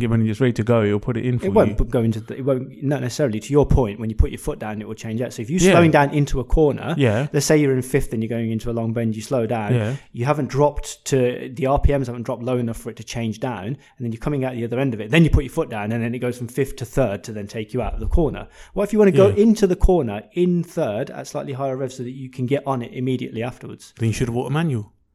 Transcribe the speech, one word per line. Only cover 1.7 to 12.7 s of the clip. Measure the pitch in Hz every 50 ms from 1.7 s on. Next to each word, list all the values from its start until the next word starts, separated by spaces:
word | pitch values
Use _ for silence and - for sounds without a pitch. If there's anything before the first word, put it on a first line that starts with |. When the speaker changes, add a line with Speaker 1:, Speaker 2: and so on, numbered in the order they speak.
Speaker 1:
you. | 101
Speaker 2:
p-, | - -
go | - - 123 113
into | 117 113 113
the, | 110 - 113
it | - 127
won't, | 139 135 127 127 135 - -
not | 139 135 147 131
necessarily. | 127 120 - - 151 - 208 107
To | - -
your | 139 147 135
point, | - - 147 123 104 101 113
when | 113 110
you | 107
put | 110 - 107
your | 107 120
foot | - 151 - 110
down, | 113 107 107 104
it | 104
will | 101 110
change | - - 113 110 113
out. | 123 117 -
So | -
if | 113 110
you're | 165 185
Speaker 1:
Yeah. | 170 190 185
Speaker 2:
slowing | 170 170 160
down | 151 147 143 139
into | 147 147 143 - 147 139
a | 120
corner, | - - 165 156 143 123 104 101 135 165
Speaker 1:
Yeah. | 143 135 113 101 117 147 151 -
Speaker 2:
let's | 147 139
say | - 160
you're | 151 147 135 131
in | 127
fifth | 123 - - 139 131 - 127
and | 110 113
you're | 110
going | 120 117 117 113
into | 113 110 - 120
a | 117 117
long | 113 113 110
bend, | 120 117 113 107
you | 113
slow | 110 - 139 123 113
down, | 110 117 110 107 101 123
Speaker 1:
Yeah. | 120 104 110 139 - - _ -
Speaker 2:
you | 117 120
haven't | 139 147 151 131
dropped | - - 135 147 147 147 - - - - - _
to, | - 147 131 123 123 127 - - 131 127
the | 117 135
R | 131 143
P | 143 - 139 143
Ms | 139 135
haven't | 120 120 123 110
dropped | - 123 113 120
low | 123 127
enough | 123 120 113